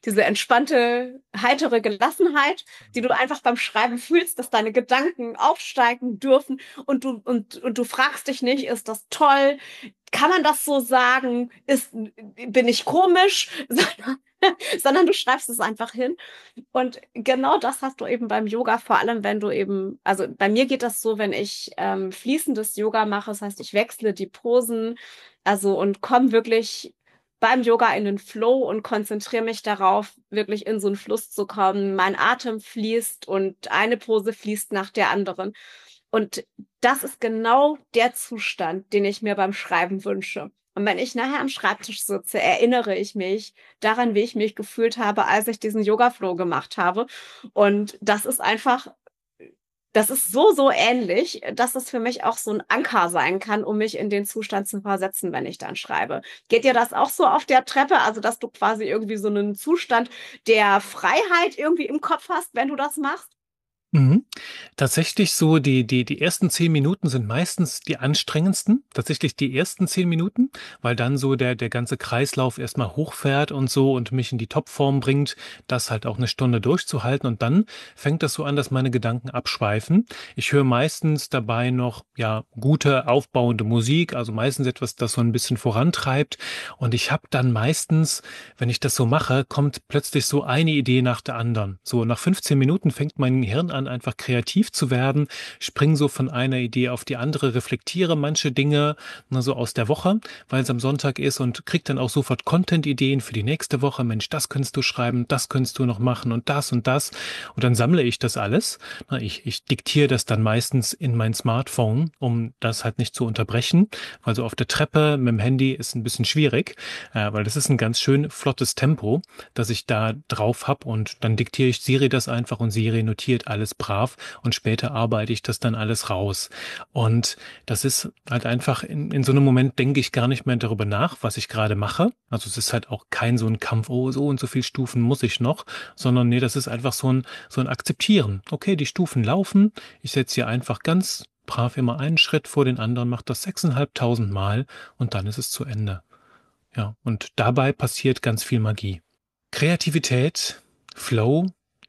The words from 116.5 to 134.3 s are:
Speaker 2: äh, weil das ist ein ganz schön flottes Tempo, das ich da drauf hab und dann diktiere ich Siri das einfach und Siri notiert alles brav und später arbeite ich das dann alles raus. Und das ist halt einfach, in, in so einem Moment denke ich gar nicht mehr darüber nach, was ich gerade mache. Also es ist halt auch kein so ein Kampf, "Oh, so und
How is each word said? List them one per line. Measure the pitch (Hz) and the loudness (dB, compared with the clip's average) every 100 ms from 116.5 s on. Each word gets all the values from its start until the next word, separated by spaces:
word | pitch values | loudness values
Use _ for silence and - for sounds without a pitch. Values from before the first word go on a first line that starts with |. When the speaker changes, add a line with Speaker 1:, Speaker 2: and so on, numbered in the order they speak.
| 120 190 - - - - | 2 -2 -8 -14 -14 -8
Speaker 2:
äh, | - 104 | -2 -2
weil | 107 | -2
das | 107 123 | -2 -2
ist | - | 0
ein | 131 | 2
ganz | 110 117 | 2 0
schön | - 139 147 | 2 2 2
flottes | - - 127 127 | -4 -4 -2 -4
Tempo, | - 135 151 104 135 - - - | 0 0 2 0 -2 -2 -14 -10
das | - 110 | -4 -4
ich | 113 - | -4 -2
da | 110 110 123 - | -2 -2 -4 -6
drauf | 120 107 120 - | -2 0 0 -4
hab | 143 127 | -4 -4
und | 110 107 - | -4 -4 -4
dann | 113 110 | -2 0
diktiere | 120 - 127 | -2 0 0
ich | 120 | 0
Siri | - 131 131 | 0 2 2
das | 131 127 | 2 -2
einfach | 120 117 120 | -4 -4 -4
und | 113 | -2
Siri | 104 110 113 | 0 0 0
notiert | 110 107 - 120 - | 0 -2 -2 -2 -2
alles | 104 107 - | -4 -6 -6
brav | - 101 120 - - - | -4 -2 -2 -4 -18 -6
und | 123 110 | -4 -2
später | - 110 120 | 0 -2 -2
arbeite | 135 113 110 107 | -2 0 0 -2
ich | 113 | -4
das | - 113 | -4 -2
dann | 120 110 | -2 -2
alles | 107 113 - | -2 -4 -4
raus. | 95 101 95 - - - - - | -4 -2 -4 -8 -12 -14 -14 -8
Und | - 113 117 117 - - - - | 0 2 4 2 -6 -14 -18 -6
das | 107 | -2
ist | 135 - - - - | 0 -2 -4 -12 -6
halt | 120 117 | -4 -2
einfach, | 120 - 127 | -2 0 -2
in, | - 156 151 | -4 -6 -4
in | 143 | 0
so | 135 | 4
einem | 139 | 6
Moment | 139 127 135 - | 6 6 4 2
denke | 131 139 | 2 2
ich | 123 | 0
gar | - 120 | 0 0
nicht | 131 - | 0 0
mehr | 123 | -2
darüber | 113 107 104 | -2 -2 -2
nach, | 101 165 - | 0 -2 -2
was | 117 107 | -6 -6
ich | - | -6
gerade | 113 107 104 | -2 0 0
mache. | 101 - 196 - _ | -2 0 0 0 _
Also | 113 - | -8 -6
es | 120 | -6
ist | - | -4
halt | 117 - | -4 -4
auch | 110 - | -10 -8
kein | - 117 120 | -4 0 2
so | 110 | 0
ein | 110 | -2
Kampf, | - 117 110 | -2 -2 0
"Oh, | 123 127 | -2 -2
so | 131 | 0
und | 143 | -2